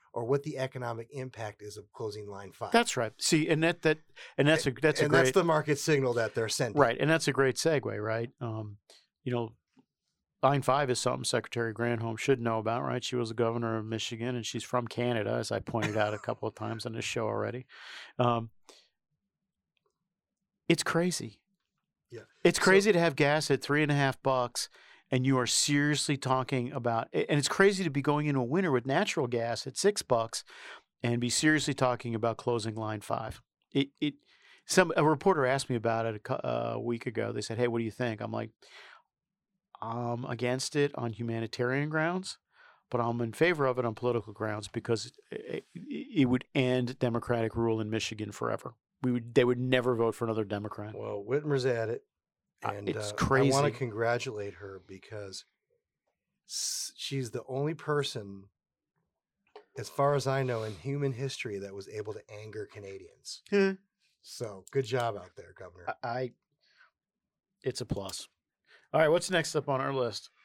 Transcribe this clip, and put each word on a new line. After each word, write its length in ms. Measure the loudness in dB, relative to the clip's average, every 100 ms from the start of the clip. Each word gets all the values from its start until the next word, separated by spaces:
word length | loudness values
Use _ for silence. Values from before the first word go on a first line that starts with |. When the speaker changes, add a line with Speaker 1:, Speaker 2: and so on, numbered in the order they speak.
| _
Speaker 1:
or 120 | -6
what 180 | 0 -2
the 160 | -2 -6
economic 500 | -6 -6 -6 -6 -10
impact 500 | -10 -10 -10 -10 -10
is 140 | -14 -14
of 160 | -16
closing 360 | -10 -8 -8 -12
Line 240 | -12 -14
five. 200 | -10 0
Speaker 2:
That's 240 | 2 2 -2
right. 160 | -4 -4
See, 300 | 0 2 2
and 140 | 2
that, 200 | 0 2
that, 160 | 0 0 _ -20 -6 2
and 120 | 4
that's 180 | 4 2
a, 60 |
that's 280 | 2 2 4
a 40 |
Speaker 1:
And 100 | 4
that's 160 | 6 6
Speaker 2:
great 40 |
Speaker 1:
the 100 | 4
market 340 | 4 4 2 0
signal 360 | 2 2 2
that 200 | 2 0
they're 140 | -2 -2
sending. 320 | 0 2 4
Speaker 2:
Right, 160 | 4 4
and 100 | 2
that's 200 | 2 2
a 40 |
great 240 | 2 2 2
segue, 460 | 2 2 0 -4
right? 280 | -2 -2 -4 -6
Um, 380 | -6 -6 -8 -12 _ -20 _ _
you 80 | -4
know, 200 | -4 -4 -10 _ _ _ _ _ _ _ _
Line 200 | 2 4
five 260 | 4 2 2
is 80 | 0
something 260 | 0 -2
Secretary 500 | 0 -2 -2 -2 -2
Granholm 440 | 0 0 0 -2 0
should 220 | 2 2
know 180 | 2 0
about, 240 | 0 -2
right? 220 | -2 -4
She 100 | -2
was 140 | -2 -2
the 60 |
governor 420 | 0 0 0 -2 -2
of 80 |
Michigan, 500 | -2 -4 -6 -6 -4
and 100 | -4
she's 200 | -6 -8
from 240 | -2 -2 0
Canada, 440 | -2 0 0 0
as 200 | 0 -2
I 80 | -4
pointed 360 | -2 -2 0 2
out 180 | 0
a 40 | 0
couple 300 | -6 -6 -6
of 60 |
times 320 | -6 -8 -6 -8
on 80 |
this 100 | -6
show 220 | -6 -4 -2
already. 400 | -2 -4 -6 -12 -18 -18 -16 -8 0
Um, 300 | 2 2 -2 _ -20 -20 _ _ _ _ _ _ _ _ _ _ _ _ _ _ _ _ _ _ 2
it's 140 | 2
crazy. 580 | 2 0 0 -2 -6 -12 _ _ _ _ _ _ _
Speaker 1:
Yeah. 100 | -18 -18 _
Speaker 2:
It's 160 | 2 4
Speaker 1:
So 60 |
Speaker 2:
crazy 260 | 6 8 8
to 60 | 6
have 180 | 4 4
gas 340 | 4 4 2
at 100 | 0
three 220 | 2 2
and 100 | 4
a 20 |
half 260 | 4 2 2
bucks 460 | 0 2 0 -4 -8 -10 -20 -20 _
and 160 | 2 4
you 120 | 4
are 80 | 4
seriously 720 | 2 2 4 2 2 0 0
talking 560 | 0 0 0 -2 -2
about, 360 | -2 -2 0 0
a-, 160 | -2 2
and 80 | 2
it's 100 | 2
crazy 360 | 4 4 4
to 60 | 0
be 120 | 0
going 240 | 0 2 2
into 140 | 0
a 40 |
winter 260 | 2 0 2
with 160 | 2 2
natural 400 | 0 0 -2 -2
gas 400 | 0 -2 -4 -6
at 100 | 0
six 260 | 2 2
bucks 420 | 2 2 0 -6 -12 -18 -18 -18 _ _
and 180 | -2 0
be 100 | 0
seriously 440 | 2 4 4 2
talking 400 | 0 0 0 -4
about 220 | -2 -2 -2
closing 380 | -2 -2 -2
Line 260 | -6 -6 -6
five. 400 | -4 -4 -6 -10 _ _ _
It, 160 | -2 -2 -2
it, 140 | -6 -6 _ _ _ -16 0
some, 260 | 4 4 4
a 80 |
reporter 420 | 4 4 4 4 2
asked 240 | 2 0
me 60 | -2
about 300 | 0 0 -2
it 100 | -4
a 20 |
cou-, 160 | -6
uh, 380 | -4 -2 -2 -2
a 60 | -4
week 260 | -4 -4 -4
ago. 260 | -4 -4
They 80 | -4
said, 180 | -6 -2
"Hey, 100 | 0
what 100 | 0
do 60 |
you 60 | -4
think?" 300 | -4 -4 -4
I'm 120 | -6
like, 180 | -6 -8 _ -20 -20 -20 -20 _ _ _ _ _ _ _ -12
"I'm 440 | -8 -4 -2 -4 -4
against 500 | -4 -2 -2 -2 0
it 160 | 0
on 180 | 0 -6
humanitarian 760 | -4 -4 -4 -4 -2 0 0 0
grounds, 500 | 0 0 -2 -6 -12 _ _ -20 _ -4
but 100 | 0
I'm 200 | 0 0
in 120 | -2
favor 340 | 2 2 4 2
of 120 | 2
it 60 |
on 100 | 0
political 380 | 0 0 0 -2
grounds 360 | -6 -4 -4 -6
because 440 | -6 0 -2 -2 -14 -12
it, 340 | -12 -8 -10 -10
it, 320 | -14 -10 -8 -2
it 100 | 2 4
would 180 | 2 0
end 440 | 0 2 2 0 -2
Democratic 580 | -2 0 0 0 0 0
rule 240 | 0 0
in 100 | -2
Michigan 400 | -2 -4 -6 -8
forever. 420 | -4 -2 -4 -6 -18 _ _
We 100 | -2
would, 220 | 0 2
they 100 | 6
would 140 | 6 4
never 380 | 4 2 4 4
vote 180 | 2
for 100 | 2
another 200 | -2 0
Democrat." 500 | -2 -4 -6 -10 -12
Speaker 1:
Well, 280 | -10 -8 -6 -2
Whitmer's 400 | -2 2 2 2
at 220 | 0 0
it. 160 | -4 -8 _ _ _ _ _
Speaker 2:
Uh, 80 | -6 -4
Speaker 1:
And, 120 | -4
Speaker 2:
it's 240 | -4 -4
Speaker 1:
uh, 120 | -2 2
I 80 | 4
wanna 280 | 6 4 2
Speaker 2:
crazy. 0 | 0
Speaker 1:
congratulate 760 | -6 -2 0 0 -2 -6 -8
her 260 | -10 -14 -16 -16
because 580 | -18 -14 -12 -12 -14 -18 _ _ _ _ _ _ _ _ _ -12
s-, 440 | -8 -6 -6 -8 -10
she's 340 | -6 -4 -4
the 120 | -6 -6
only 260 | -2 -2
person, 720 | -2 -2 0 0 -4 -10 -12 -18 _ _ _ _ _ _ _ _ _ _ -20 _ -12
as 100 | -6
far 260 | 0 2
as 120 | 2 0
I 160 | 0
know, 200 | 0 -2
in 100 | -4 -8
human 360 | -6 -2 -2
history 460 | -2 -6 -6 -8 -8
that 160 | -8
was 140 | -10 -10
able 240 | -8 -8
to 80 | -10 -12 -16
anger 260 | -12 -10 -12
Canadians. 720 | -12 -14 -14 -16 _ -16 -16 -2
Speaker 2:
Hmm. 220 | 2 2 0 _ _ _ _
Speaker 1:
So, 420 | -18 -12 -10 -12 -4
good 140 | -2
job 320 | 0 0 -2 -4
out 140 | -10 -18
there, 180 | -20 -18
Governor. 280 | -18 -12 -10 -6
Speaker 2:
I, 60 | -4
I, 240 | -4 -4 -8 _ _ _ _ _ _ _ _ _ _ _ _
it's 180 | -6 -4
a 60 | -6
plus. 420 | -6 -8 -10 -14 _ _ _ _ -20 _
All 80 | 4
right, 80 | 6
what's 220 | 4 4
next 240 | 0 0 -2
up 120 | 0
on 120 | -2
our 140 | 0
list? 340 | 0 -2 -4 -12 _